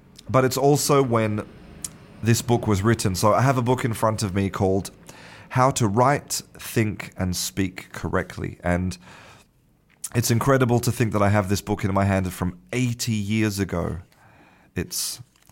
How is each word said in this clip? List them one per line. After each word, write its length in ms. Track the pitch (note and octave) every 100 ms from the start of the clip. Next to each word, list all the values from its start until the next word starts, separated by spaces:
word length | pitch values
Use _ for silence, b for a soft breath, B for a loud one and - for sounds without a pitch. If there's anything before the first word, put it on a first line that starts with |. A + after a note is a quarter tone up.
| - - -
but 160 | C3
it's 140 | B2+ B2+
also 440 | C#3 D3 - C#3+
when 420 | C3 A2+ A2 G#2+ - - - - - - - -
this 200 | G#2+ A2+
book 240 | - A#2 G#2+
was 160 | G2
written. 320 | G#2+ A#2 G#2
So 180 | F#2 G#2+
I 80 | G2
have 180 | C3 C3
a 40 |
book 220 | A#2 B2+
in 100 | B2
front 280 | A2 A2+ G#2+
of 120 | G#2
me 160 | G2 G2
called 400 | - G2 F#2+ - - - B B B B
how 160 | B2+ C3
to 160 | C#3 A2+
Write, 560 | G#2+ B2+ C#3+ - - - -
Think, 540 | - B2 G#2+ F#2+ - -
and 200 | F#2 F2
Speak 560 | - - F#2+ - -
Correctly. 680 | - - F#2 - - - -
And 340 | F2 F2 F#2 - B B B B _ _ _ _ _ _ -
it's 200 | B2 -
incredible 480 | A#2 C#3 C3+ B2 A#2+
to 100 | A#2
think 220 | - A2
that 100 | G2+
I 60 | G2+
have 200 | G#2 F#2+
this 120 | G2
book 240 | - G#2
in 100 | G2
my 120 | G2 G2
hand 260 | F#2+ F#2
from 260 | - F2+ - -
eighty 400 | B2 B2 A#2+ -
years 480 | G#2+ G2+ A2 A2 G2
ago. 380 | F#2 F2+ E2 E2 - b b b b b b
It's, 480 | - F3+ - - - - _ b